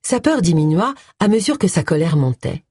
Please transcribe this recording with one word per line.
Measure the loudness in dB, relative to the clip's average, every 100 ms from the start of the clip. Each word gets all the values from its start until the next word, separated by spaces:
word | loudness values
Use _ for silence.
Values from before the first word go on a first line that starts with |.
Sa | -2 -2
peur | 0 2
diminua | 2 2 2 0 -2 -6 -18 _
à | 2
mesure | 2 0 -2
que | 0
sa | -2
colère | -2 -2 0 0
montait. | 0 -2 -8 -10 _